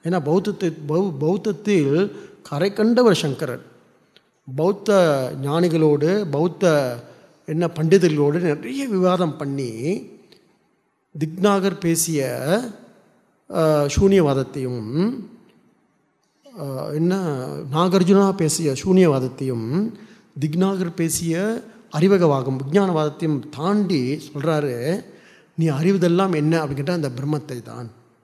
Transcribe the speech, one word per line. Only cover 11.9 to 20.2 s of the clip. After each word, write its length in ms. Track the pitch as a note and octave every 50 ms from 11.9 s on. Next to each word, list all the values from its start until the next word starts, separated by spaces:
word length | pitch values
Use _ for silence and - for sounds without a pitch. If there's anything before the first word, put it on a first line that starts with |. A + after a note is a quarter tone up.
| E3 D#3+ E3 E3 D#3+ D3 C3+ B2+ A#2+ B2 B2+ C#3+ F3+ A3+ B3+ A#3 - - - - _ _ _ _ _ _ _ _ _ _ _ _ -
ஆ, 300 | E3+ D#3+ D#3 D#3 D3 D3
சூனியவாதத்தையும், 1300 | C#3+ - - G3+ G3 G3 F#3+ E3 C#3+ C3+ C3+ C3+ - - C#3+ C3 B2 B2 A#2+ G#2+ G#2+ B2+ D#3 F#3 A3 C4 B3+ F#3 - - - _ _ _ _ _ _ _ _ _ _ _ _ _ _ _ _ _ _ _ _ _ C#4+ B3+ G3+
ஆ, 300 | D3+ C#3 C3+ C3+ - -
என்ன 560 | D3 D#3 E3 F3+ F#3 G3 F#3 E3 C#3+ C3 B2+ C#3 C#3+ D3 - C#3
நாகார்ஜுனா 600 | C3 D#3 F3 F#3 F3 G3 F3+ E3+ G3+ G3 G3 G3
பேசிய 400 | F#3+ G3 E3+ D3+ - - E3+ D3
சூனியவாதத்தையும், 1200 | C3+ C3 - F#3+ F#3 F#3+ F#3 E3 C#3 C3+ B2+ B2+ B2+ - C#3 C3 B2 A#2 A2 A2+ C3+ F3+ G#3 A#3 - - - - - _